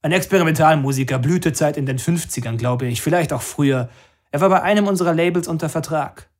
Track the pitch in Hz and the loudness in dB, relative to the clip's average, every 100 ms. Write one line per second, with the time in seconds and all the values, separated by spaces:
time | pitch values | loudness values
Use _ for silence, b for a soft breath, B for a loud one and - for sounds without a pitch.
0 | 147 185 185 190 165 156 156 160 135 131 | 0 0 2 2 2 4 4 4 0 -2
1 | 131 131 127 180 175 - 151 151 131 127 | -2 -2 0 0 0 0 -2 0 -4 -4
2 | 143 170 - - 117 113 120 123 127 117 | -2 -2 -4 -8 -6 -4 -2 -2 -4 -4
3 | - 175 156 127 - - 143 131 120 b | 0 0 0 -4 -6 0 2 2 -2 b
4 | b b b - 190 185 185 208 202 190 | b b b 0 4 4 4 2 2 2
5 | 175 165 175 175 170 160 160 160 - 156 | 2 2 2 0 -2 -4 -2 -4 -4 -4
6 | 143 - - | -4 -10 -20